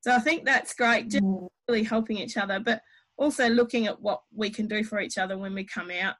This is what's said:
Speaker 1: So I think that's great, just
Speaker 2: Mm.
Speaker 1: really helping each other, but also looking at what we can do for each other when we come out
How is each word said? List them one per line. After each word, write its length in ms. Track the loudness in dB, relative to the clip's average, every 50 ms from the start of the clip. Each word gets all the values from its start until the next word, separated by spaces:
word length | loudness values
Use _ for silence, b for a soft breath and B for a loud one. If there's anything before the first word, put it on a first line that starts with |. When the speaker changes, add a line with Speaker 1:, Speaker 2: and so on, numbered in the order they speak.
| 2
Speaker 1:
So 100 | 4 4
I 60 | 4
think 260 | 4 2 0 0 2
that's 300 | 2 2 2 2 -2 -4
great, 340 | 0 2 4 4 2 0 0
just 160 | 0 2 2
Speaker 2:
Mm. 240 | 2 0 0 -4 -12 _ _ _ 0
Speaker 1:
really 140 | 2 2 2
helping 360 | 2 0 0 0 0 -4 -6
each 180 | -6 -6 -4
other, 240 | -4 -2 -2 -2 -4
but 220 | 0 -2 -2 -2 b b b b b b b
also 320 | 0 0 0 2 2 2 4
looking 380 | 6 4 4 4 2 0 0
at 140 | 0 -2 -2
what 220 | -2 -2 -2 -2 _ _ _
we 160 | -4 -4 -4
can 160 | -2 -4 -4
do 180 | -2 0 -2 -2
for 160 | -2 -2 -4
each 160 | -4 -4 -2
other 220 | -4 -2 -2 -4 -6
when 160 | -6 -8 -6
we 100 | -8 -8
come 260 | -8 -8 -10 -8 -8
out 260 | -6 -4 -4 -4 -4 -6